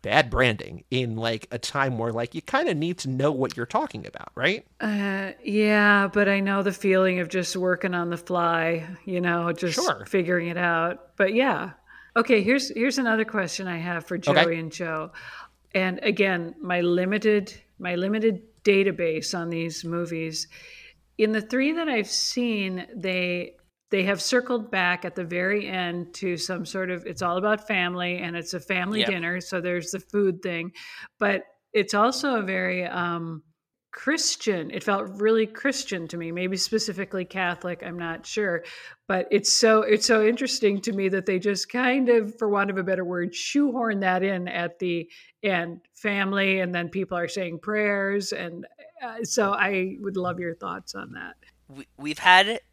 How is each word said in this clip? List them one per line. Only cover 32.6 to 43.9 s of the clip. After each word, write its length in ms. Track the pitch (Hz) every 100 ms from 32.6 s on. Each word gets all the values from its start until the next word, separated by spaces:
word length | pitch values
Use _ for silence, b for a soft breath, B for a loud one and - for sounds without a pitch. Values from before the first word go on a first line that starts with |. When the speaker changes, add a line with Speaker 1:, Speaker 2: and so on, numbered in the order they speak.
| 185 180 175
Speaker 2:
um, 580 | 180 175 170 165 160 _ _ _ _ _
Christian. 800 | - - 320 - - - 185 156
It 120 | 190
felt 240 | 214 196 202 196
really 260 | 214 226 214
Christian 600 | 220 277 262 - 185 165
to 80 | 170
me, 140 | 165
maybe 260 | 170 185 185
specifically 680 | - 220 220 185 190 196 180
Catholic, 560 | 190 180 175 180 170
I'm 160 | 180 175
not 280 | 170 165 -
sure. 360 | - 202 170 170 B B B -
But 200 | 185 -
it's 220 | 202 -
so, 280 | - 226 220
it's 220 | 214 214 226
so 180 | 220 214
interesting 560 | 240 262 - 208 196
to 100 | 208
me 160 | 196 190
that 160 | 190 185
they 140 | 185
just 300 | 202 190 -
kind 380 | 247 254 269 240
of, 280 | 233 214 -
for 120 | 208
want 200 | 202 196
of 80 | 190
a 60 |
better 220 | 185 185 175
word, 280 | 180 175
shoehorn 680 | - - 285 285 247 226